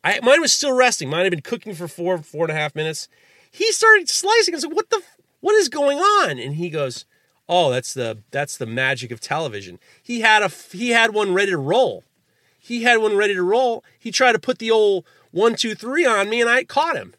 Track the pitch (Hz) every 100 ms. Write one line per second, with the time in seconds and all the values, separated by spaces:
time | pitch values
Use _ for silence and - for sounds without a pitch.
0 | 165 202 240 302 294 - 285 254 247 -
1 | 135 160 190 170 - 233 208 165 170 -
2 | 175 180 151 151 160 156 151 151 156 156
3 | - _ _ _ _ - 440 - 440 427
4 | 330 - 381 466 370 330 294 330 - 440
5 | - _ _ _ 359 427 311 294 285 285
6 | 392 415 247 131 123 151 175 151 135 120
7 | - _ _ _ - 175 156 127 - 131
8 | 117 107 _ 139 143 - 117 120 131 131
9 | 120 117 - 147 151 104 95 87 _ _
10 | - 240 220 214 202 - - 180 240 233
11 | 226 208 202 185 202 170 135 220 220 92
12 | _ _ _ _ _ _ - 240 240 233
13 | 214 202 208 190 180 226 254 226 _ _
14 | 233 - 247 220 - 247 226 220 208 190
15 | - _ _ 165 226 226 226 214 226 294
16 | 285 214 202 233 233 247 - 269 330 262
17 | 90